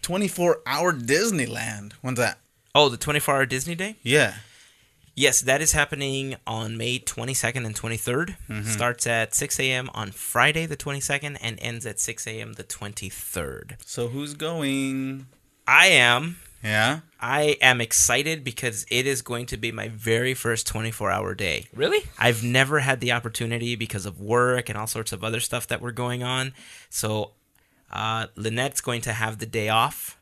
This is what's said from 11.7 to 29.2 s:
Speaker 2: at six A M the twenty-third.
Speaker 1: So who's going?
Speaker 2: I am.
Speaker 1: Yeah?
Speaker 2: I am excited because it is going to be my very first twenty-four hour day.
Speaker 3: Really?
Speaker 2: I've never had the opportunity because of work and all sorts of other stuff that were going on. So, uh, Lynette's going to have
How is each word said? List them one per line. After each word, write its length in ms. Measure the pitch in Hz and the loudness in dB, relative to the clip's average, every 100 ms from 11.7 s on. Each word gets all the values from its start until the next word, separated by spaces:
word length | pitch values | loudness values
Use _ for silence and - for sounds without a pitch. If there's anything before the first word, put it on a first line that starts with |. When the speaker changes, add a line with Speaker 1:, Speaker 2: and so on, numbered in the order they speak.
| 117 | -8
Speaker 2:
at 140 | 110 98 | -8 -6
six 260 | - 113 - | -6 -6 -8
A 120 | 110 | -10
M 120 | 110 | -10
the 80 | 107 | -14
twenty-third. 1120 | - - 101 104 95 - - 92 71 64 - - | -14 -12 -10 -10 -10 -10 -8 -6 -6 -8 -14 -16
Speaker 1:
So 220 | - - 120 | -12 -6 -4
who's 260 | 131 147 | -4 -8
going? 920 | 147 156 165 143 135 135 135 135 135 131 _ _ _ - | -6 -6 -2 -2 0 -2 -2 -4 -6 -12 _ _ _ 6
Speaker 2:
I 200 | 139 185 | 8 10
am. 500 | 156 120 120 160 175 - - | 8 8 6 2 -8 -18 -8
Speaker 1:
Yeah? 380 | 110 107 113 156 - _ | 0 2 2 0 -8 _
Speaker 2:
I 360 | 117 139 151 143 | -2 2 2 6
am 200 | 131 123 | 6 6
excited 640 | 113 - - 123 147 160 | 2 2 4 4 2 -2
because 400 | 127 113 127 107 - | -6 -4 -4 -4 0
it 160 | 120 131 | 0 2
is 140 | 131 | 0
going 240 | 117 120 123 | -2 -6 -6
to 100 | 117 | -6
be 160 | 117 | -6
my 160 | 110 107 | -6 -8
very 460 | 110 113 113 127 | -6 2 2 2
first 320 | 127 120 113 - | 0 0 0 -2
twenty-four 420 | 107 113 110 104 | -2 -4 -2 0
hour 240 | 95 95 | 0 -2
day. 320 | 95 95 64 - | -2 -2 -2 -6
Speaker 3:
Really? 300 | - 147 427 - - | -2 0 0 -2 2
Speaker 2:
I've 260 | 120 113 | 2 4
never 340 | 120 127 135 151 | 2 2 4 2
had 220 | 135 131 | 2 0
the 100 | 120 | 0
opportunity 640 | 120 117 - 117 117 120 | 0 -2 -4 -2 -2 -2
because 320 | 117 113 104 92 | -4 -4 -6 -8
of 140 | 87 | -10
work 480 | 101 120 123 123 120 | 0 4 4 2 0
and 100 | 107 | -6
all 80 | 110 | -4
sorts 240 | - 110 | -4 -6
of 120 | 98 | -6
other 160 | 110 120 | -4 -4
stuff 260 | - 123 - | -2 -4 -4
that 140 | 123 | -4
were 100 | 120 | -4
going 300 | 117 123 123 | -4 -4 -2
on. 300 | 127 127 131 131 - - - | -2 -2 -4 -8 -20 -20 -10
So, 440 | - 107 107 - _ _ _ _ _ _ | -4 -2 -2 -4 _ _ _ _ _ _
uh, 360 | - 110 113 107 - | -4 -2 -2 -4 -6
Lynette's 440 | 110 117 135 - | -4 -2 -2 -2
going 200 | - 120 | -2 -4
to 100 | 117 | -2
have 260 | 107 | -2